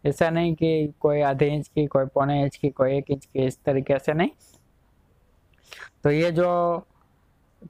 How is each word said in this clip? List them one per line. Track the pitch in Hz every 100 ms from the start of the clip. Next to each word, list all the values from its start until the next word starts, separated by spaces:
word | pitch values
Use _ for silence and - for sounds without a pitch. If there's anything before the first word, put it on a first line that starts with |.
| 147
ऐसा | 143 165
नहीं | 165 170
कि | 160 165 160 151 -
कोई | 151 147
आधे | 143 135 147
इंच | 151 139
की, | - 147
कोई | 139
पौने | 135 - 139 143
इंच | 139 -
की, | 143
कोई | - 131 139
एक | 139
इंच | 139 -
की, | 135 131
इस | - -
तरीके | 135 135 135
से | -
नहीं। | 156 208 - _ _ _ _ _ _ _ _ _ _ _ _ _ - - _
तो | 147
ये | 147 170
जो | 165 175 175 175 170 - _ _ _ _ _ _ _